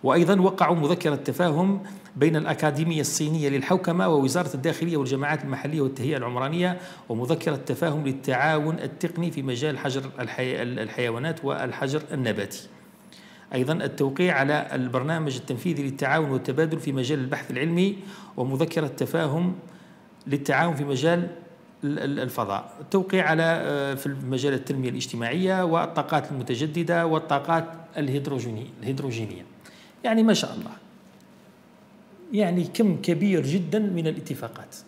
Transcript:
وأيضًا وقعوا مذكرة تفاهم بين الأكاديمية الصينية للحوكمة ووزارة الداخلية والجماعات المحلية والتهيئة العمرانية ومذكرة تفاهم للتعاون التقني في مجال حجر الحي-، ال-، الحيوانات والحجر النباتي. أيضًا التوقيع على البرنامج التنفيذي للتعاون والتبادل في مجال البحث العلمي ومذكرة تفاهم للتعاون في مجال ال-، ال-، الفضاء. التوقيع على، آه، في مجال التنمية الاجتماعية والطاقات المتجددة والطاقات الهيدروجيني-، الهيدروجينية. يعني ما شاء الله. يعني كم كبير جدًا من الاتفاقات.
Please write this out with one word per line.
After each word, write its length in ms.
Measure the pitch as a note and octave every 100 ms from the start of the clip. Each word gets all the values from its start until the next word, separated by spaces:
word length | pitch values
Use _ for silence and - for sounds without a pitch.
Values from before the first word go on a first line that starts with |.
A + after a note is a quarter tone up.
وأيضًا 380 | C3 E3 F3 G3
وقعوا 340 | F#3 F#3+ D#3+ E3+
مذكرة 400 | D3 F3 D#3 C#3
تفاهم 680 | - - F3+ D3+ F#3+ G3 - - - C3
بين 200 | C#3+ D#3
الأكاديمية 680 | C#3 C#3 D3+ C#3 D#3+ D#3
الصينية 480 | - - D3+ D#3+ C#3+
للحوكمة 580 | C#3 C3+ F#3 F#3 E3+ F#3
ووزارة 420 | D3+ C3+ F3 D#3+ C3+
الداخلية 420 | D#3 C#3+ E3 D#3
والجماعات 460 | B2+ C3+ C#3+ D#3
المحلية 380 | C#3+ C3 C#3+ D3+
والتهيئة 360 | C3+ C3+ B2+ C#3+
العمرانية 600 | A#2+ B2 C3+ E3+ F3+ F3+ - - -
ومذكرة 460 | A2+ B2 D#3 - C#3
تفاهم 520 | - C3 E3+ D3 C#3
للتعاون 720 | C3+ - B2+ D3+ D#3 D3+ D#3+
التقني 520 | - - E3+ E3 E3+
في 100 | D3+
مجال 360 | C3+ A#2+ D3+ C3+
حجر 240 | C#3 C3+ C3 C3
الحي-، 420 | A#2 - B2+ -
ال-، 180 | A#2+ B2
الحيوانات 680 | A2 - A#2+ A2+ D#3 D#3+ C3+
والحجر 560 | C#3 A#2+ G#2+ C3+ D3+ D3
النباتي. 560 | D3 A#2 G2+ G2+ - - - - - - - - - -
أيضًا 200 | B2 B2
التوقيع 640 | D#3+ C3+ - C3+ C3+ F3+ C#3
على 320 | C#3 D3+ -
البرنامج 640 | C#3 B2+ B2+ C#3 E3 D3+ B2+
التنفيذي 480 | - A#2+ F3+ C#3+
للتعاون 480 | C#3 C3+ C3 D#3 D3
والتبادل 480 | C3 C3 C3 D#3+ D#3
في 120 | C#3
مجال 280 | C3+ B2+ D3+
البحث 320 | B2+ C3 -
العلمي 460 | B2+ D#3+ E3+ G3 G3+ - - - -
ومذكرة 500 | B2+ C3+ D#3+ E3 D3+
تفاهم 680 | - B2+ E3 D3 D#3 F3+ F3+ - - - - - - -
للتعاون 480 | C#3 C#3+ C3+ E3+ C#3
في 80 |
مجال 360 | C#3+ C3 D#3 F3 F3 - - - - -
ال-، 160 | C#3+ D3+
ال-، 200 | C#3 C#3+
الفضاء. 540 | B2+ B2 G#2 G2 - -
التوقيع 480 | - G3 F#3 F#3+ D3+
على، 140 | D#3+
آه، 500 | E3 E3 C#3+ C#3+ C#3
في 220 | C3+ C#3+ C3+ C3
مجال 240 | C3 C#3
التنمية 360 | C3 - C3+ B2+
الاجتماعية 760 | B2+ B2 A#2 A#2 D#3 F#3 F#3+ F3+
والطاقات 680 | E3+ D#3 E3 C#3+ D3 C3+
المتجددة 720 | C#3 A#2+ A#2+ D3+ D3+ E3+ E3+ E3
والطاقات 580 | D#3 D#3+ C#3+ C#3 E3 E3 - - D#3
الهيدروجيني-، 840 | C#3+ C#3 C#3 C3+ A#2+ G#2+ A#2+ -
الهيدروجينية. 640 | A2 C3+ C#3 A2+ G#2+ F#2 F2 - - - - -
يعني 200 | A#3+ A3+
ما 100 | A3+
شاء 200 | G#3 -
الله. 180 | - - - - - - - - - - - - - - - - - F4
يعني 300 | G#3+ F#3+ F3+ E3
كم 280 | - A3 D3
كبير 440 | - D#3+ G3+ F3 C3+
جدًا 340 | F3+ D#3+ G#3
من 280 | G#3 F3 D#3+
الاتفاقات. 680 | D#3 - C3+ A2+ - - -